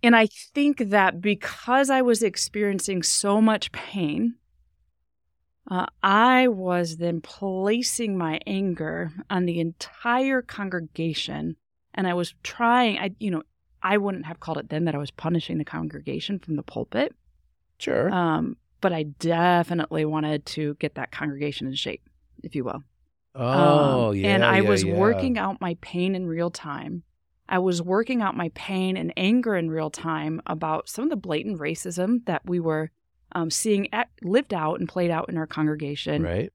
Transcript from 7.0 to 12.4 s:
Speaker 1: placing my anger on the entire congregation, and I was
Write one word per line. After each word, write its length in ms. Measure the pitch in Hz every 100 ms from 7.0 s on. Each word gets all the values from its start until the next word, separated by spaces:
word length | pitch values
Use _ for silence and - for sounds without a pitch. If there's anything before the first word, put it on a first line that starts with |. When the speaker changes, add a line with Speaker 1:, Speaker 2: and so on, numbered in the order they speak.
| 170 170
Speaker 1:
placing 960 | - - 196 185 196 233 247 - 226 190
my 200 | 165 160 -
anger 680 | 190 196 170 160 165 170 175 -
on 160 | 185 180
the 140 | 170
entire 840 | 165 170 - - 240 247 269 262
congregation, 1120 | 247 - 196 180 160 - 165 151 - 143 160 160 _ _ _
and 120 | - 185
I 60 |
was 220 | 175 175 -